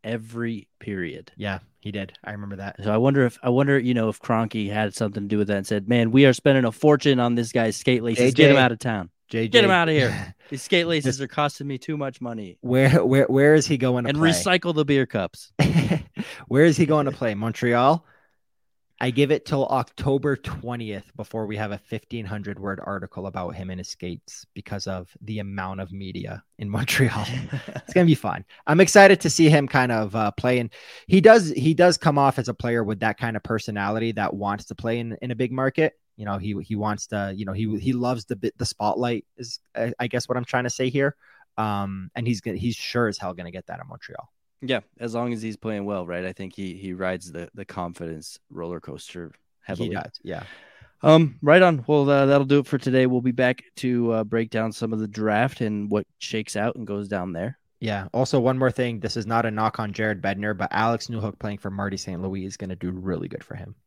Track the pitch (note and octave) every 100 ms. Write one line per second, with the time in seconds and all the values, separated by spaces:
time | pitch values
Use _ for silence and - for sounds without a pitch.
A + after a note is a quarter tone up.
0 | G#2+ A#2 A2+ A#2 A#2 A2 - _ - G2
1 | E2+ C2 - - G2+ F#2+ _ _ G#2 G2+
2 | G2 _ - G#2 G2+ G2 G2 - G#2 A2
3 | C3 C#3 B2 - B2+ B2 C#3 C#3 B2 A#2+
4 | A2 G#2 - A2+ A2+ A2 G2+ G#2 G#2+ -
5 | A2 G#2 G2+ G#2 G#2 G2+ G2 G#2 G2 A#2+
6 | A2+ B2+ C#3 B2 D3 C3+ A#2+ - D3+ D3
7 | D3 B2+ A#2+ A#2+ A#2 B2+ A2+ - - B2+
8 | A#2 A#2 B2+ B2+ D3+ C#3 B2+ A2+ B2 G#2+
9 | E2+ _ _ A#2 A2+ A#3+ G3+ F#3 E3 D#3
10 | B2 G#2+ G2 - _ C3+ - F3+ E3+ D#3+
11 | C3+ C3 C3+ - D3 - C#3+ C3 - D3+
12 | C#3 - B2 A2+ G2 - B2 B2+ C3+ D3
13 | G2+ C3+ - C3+ C#3+ D#3 C3+ C#3 B2+ B2
14 | A#2+ D3 D#3+ E3 G3 F3+ F3 D#3 C#3+ C#3
15 | B2+ A2 F2+ - - - - E3 B2+ D#3+
16 | - - - - - B2+ E3 C#3 D3+ D3+
17 | C#3 - A#2 G2+ A2+ - B2 A#2+ C3 E3
18 | _ _ _ _ _ _ _ _ _ _
19 | B2+ B2 C#3 D3 - C#3+ C3+ C3 B2 -
20 | C#3+ C#3 C#3+ C3+ - - A#2 A#2+ A2 G2
21 | - - G#2 A2+ G#2+ G#2 G#2+ G2+ _ A2+
22 | _ A#2 G2+ G#2 G2+ G2 G2 F#2+ - G2
23 | F#2 - F#2+ F2+ F2 D#2+ F#2 F#2 F2+ -
24 | F2 F2 - - - - - G2+ - F#2
25 | F#2 _ G#2+ G#2+ G2 G2 F#2 F#2+ F#2 F#2+
26 | F#2+ F#2 G2+ G#2 _ - G#2 G#2+ B2+ -
27 | B2 G#2+ G#2+ B2+ - C3+ - - - F3+
28 | E3+ C#3+ G#2 F2+ - - - D#3+ F3+ G#3
29 | G3 G3 D#3+ - D#3+ D3+ C#3 C#3 B2+ A2+
30 | G#2+ A2 G#2 - B2+ B2 A#2 - - -
31 | - F#3 G#3 A3+ E3+ C#3 C3 D#3+ F3+ D#3+
32 | D#3+ C#3+ C#3 C3 A2 A2 A#2+ A#2 G#2 G#2
33 | A2 G#2 A#2+ G#2+ - A2 - G#2 G2+ A2
34 | A2+ G#2+ G2+ G2+ G2+ G#2 - F#2+ A#2 A#2
35 | A#2 A2+ B2+ A#2+ B2+ C3 C3 - D#3 _
36 | _ - G#2 G2+ G2+ G2+ G2 G#2+ G#2+ G#2
37 | - G#2+ G2 F#2+ G2 F#2+ A2 G#2+ B2 B2
38 | A#2+ B2 - G#2 A2 _ A2+ - G#2 F#2+
39 | B2 A#2 - - A#2 - _ - A2+ -
40 | B2 B2 - B2 A#2+ A#2+ B2 - C3 C#3
41 | C#3+ - _ _ _ - A2 G2+ G2 F#2+
42 | F#2 - A#2+ G#2+ A#2 F2 A#2 A2+ - B2
43 | A#2 G2 F#2+ F2 F2 F2+ - E2+ - -
44 | - - - _ _ _ B2+ B2 _ _
45 | A#2 A#2 A#2+ A#2 A2+ G#2 A2+ G#2+ G2+ G2+
46 | F2 F2 F2+ F#2 F#2+ F#2 F#2+ F2 F#2+ F2+
47 | F#2 F#2 F2 E2 E2+ - G2 - F2 F2
48 | E2 D#2+ - - _ - E2+ E2+ - C#2+
49 | - F2+ E2+ _ _ _ - F#2 A2+ F#2
50 | - - - D#2+ - - - _ - _
51 | D3+ D#3+ D#3 A#2+ C#3+ E3+ F3+ D3+ A#2 D3+
52 | C#3 C#3 C#3 C#3 C3+ C#3+ C3+ C3+ C3 C3
53 | B2+ B2+ B2+ B2 B2+ B2+ _ - B2+ A#2+
54 | A#2 A2+ G#2+ A#2 A2+ A2+ A2+ - A#2 A2
55 | A2 G#2+ G#2+ G#2+ B2+ - A2 G#2 G#2 G#2
56 | G2 _ - A2 G#2+ G#2 A2 - G#2 G2+
57 | G2 G2+ F#2 E2+ G#2 - _ _ A2+ G#2
58 | F#2+ A#2 C3 C#3 B2 C3 C3 - B2 A2+
59 | A2 A#2 G#2 A#2 A2+ G#2+ A2 - G#2+ G2+
60 | A2 G2 G2 G2 G#2 G2 G2 - A2+ A#2
61 | - A2+ G#2+ - A2 G2+ G2+ G2 G2 G2
62 | - F2 F#2+ F#2+ F#2+ - F#2+ F#2+ F2+ F#2
63 | F#2 E2+ E2+ - - - F#2+ -